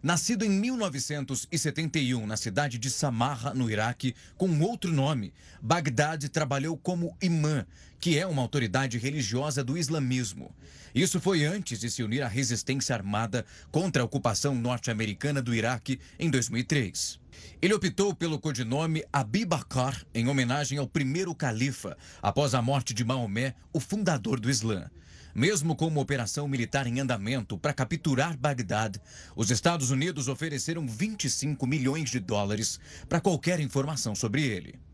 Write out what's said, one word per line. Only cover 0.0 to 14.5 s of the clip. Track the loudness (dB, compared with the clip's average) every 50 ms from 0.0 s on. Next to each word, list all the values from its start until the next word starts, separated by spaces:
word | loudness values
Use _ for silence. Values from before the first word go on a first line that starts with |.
| 2
Nascido | 2 2 2 2 2 0 2 4
em | 4
mil | 4 4 2 2 0
novecentos | 0 0 -2 -2 -4 -4 -4 -4 -4 -2 -2 -4 -4 -4 -2
e | -2
setenta | 0 0 0 0 0 -2 0 0 2
e | 2 2 2
um, | 0 0
na | -2 -4
cidade | -2 -4 -2 0 0 0 0 -2
de | -4 -4 -4
Samarra, | -2 0 0 0 2 2 2 2 0 -2 -4 -4 0
no | 0 0 2
Iraque, | 2 2 0 0 -2 -2 -4 -4 -4 -4 -16 -20 -4
com | 0 2 2 4 4
outro | 4 2 2 -2 -2 0
nome, | 2 2 4 2 2 0 -2 -6 -10 -16 -20 -20 -18 -10
Bagdad | 2 2 2 4 4 0 2 2 2 2 2 -4 -6 -2
trabalhou | 0 0 0 2 0 0 0 -2 -4
como | -2 -2 -2 0 0 -2 -4 -4 -2
imã, | 0 2 2 2 2 2 0 0 -2 -6 -12 -20 -20 -20 -14 -2
que | 0 2 2
é | 2 2
uma | 2 0 0
autoridade | 0 2 0 0 0 2 2 0 0 2 -2
religiosa | -2 -2 -2 -2 -2 -2 0 0 0 0 0 -2 -2 -2
do | -2 -2
islamismo. | -2 -2 0 0 0 0 0 0 0 0 -2 -6 -10 -14 -14 -16 -20 -20 -20 -20 -20 -20 -2 2
Isso | 2 2 4 2 2
foi | 2 2 2 4 2
antes | 2 0 -2 -4 -6 -6
de | -4 -4 -4
se | -2 -2 -2
unir | -2 0 -2
à | -2 -2
resistência | -2 -2 0 0 -2 -2 -2 -2 -2 -2 0 -2 -2
armada | -2 0 0 0 0 0 0 -2 -4 -4 -4 -14 -20 -18 -2
contra | 0 0 0 2 2 2
a | 2
ocupação | 2 0 0 0 0 0 2 0 0